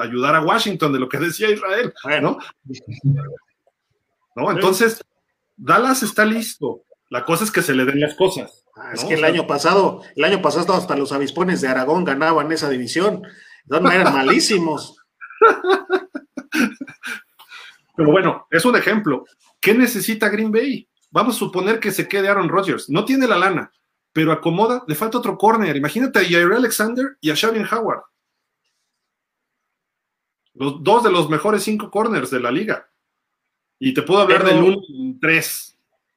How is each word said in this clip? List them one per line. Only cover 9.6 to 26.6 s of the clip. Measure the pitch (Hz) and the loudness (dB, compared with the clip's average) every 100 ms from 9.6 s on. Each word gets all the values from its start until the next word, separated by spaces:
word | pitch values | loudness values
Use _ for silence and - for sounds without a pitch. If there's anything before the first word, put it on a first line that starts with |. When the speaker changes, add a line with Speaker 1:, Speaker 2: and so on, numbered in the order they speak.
| 160 196 175 - - - | 2 4 2 -2 -8 -2
Speaker 2:
el | |
año | 160 190 | 0 2
pasado | - 170 180 | 0 0 0
hasta | 180 - 143 | 0 0 -4
los | 139 | -2
avispones | 139 135 165 185 151 | -4 -4 -2 -2 0
de | 135 | 0
Aragón | 131 127 170 | -2 0 0
ganaban | 151 135 160 160 147 | 0 0 2 2 0
esa | 156 151 | -2 -2
división. | 127 120 160 202 185 - - - - - | -4 -4 -2 0 -2 -10 -20 -20 -20 -4
No, | 151 185 | 2 4
eran | 185 302 | 4 2
malísimos. | 277 262 - - 202 160 143 - - _ _ - - | 2 2 2 2 0 0 -4 -10 -20 _ _ -14 4
Speaker 1:
<laughs> | 440 - 359 381 - 370 - - - - - 311 233 - - - - - - _ - - - - _ - | 4 4 0 -2 0 -4 -4 -16 -16 -18 -8 -2 -2 -4 -16 -16 -16 -16 -18 _ -20 -20 -20 -20 _ 0
Pero | 151 | 4
bueno, | 170 175 127 - | 4 2 -2 -2
es | 165 247 | 0 2
un | 220 | 2
ejemplo. | 196 214 208 127 - _ _ _ | 2 0 0 -2 -6 _ _ _
¿Qué | - | 2
necesita | 233 247 214 180 220 214 | 4 4 0 -4 -2 -2
Green | 208 220 | -2 -2
Bay? | 214 277 196 - _ _ | 0 -2 -6 -12 _ _
Vamos | 170 233 220 | -2 0 -2
a | |
suponer | 190 180 190 226 | -4 -2 0 0
que | 214 | -2
se | - - | -4 -2
quede | 196 196 | 0 0
Aaron | 202 170 | 2 0
Rodgers. | 175 190 117 - | 0 0 -4 -2
No | 156 214 | -2 0
tiene | 269 247 | 0 2
la | 180 | 2
lana, | 190 156 104 _ _ _ _ | 2 0 -6 _ _ _ _
pero | 156 160 | 0 0
acomoda, | 156 170 170 226 247 196 | 2 0 2 2 0 -4
le | 151 | -4
falta | 220 233 | -2 -2
otro | 220 185 | -4 2
corner. | 208 226 185 139 | 2 4 2 -2
Imagínate | 147 220 262 220 | -2 -2 0 2
a | |
Jaire | 185 170 175 | 2 4 4
Alexander | 226 | 2